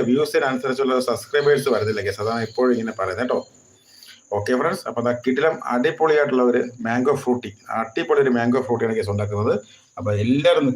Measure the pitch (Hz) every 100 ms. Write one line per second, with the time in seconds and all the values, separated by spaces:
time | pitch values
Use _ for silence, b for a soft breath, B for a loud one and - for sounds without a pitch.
0 | 120 131 147 160 139 127 135 127 131 127
1 | 123 117 - 147 143 139 135 110 107 104
2 | 98 - 107 117 110 - 127 117 113 110
3 | 95 92 127 127 - _ _ B B B
4 | B B _ 104 104 127 156 190 - -
5 | 120 120 - 127 156 - 131 123 147 160
6 | 156 151 139 127 123 123 - - 113 120
7 | 127 135 - 123 110 - - 107 113 -
8 | 165 147 135 120 117 127 123 117 113 110
9 | 101 101 104 104 113 202 B B B -
10 | 104 104 113 135 165 170 139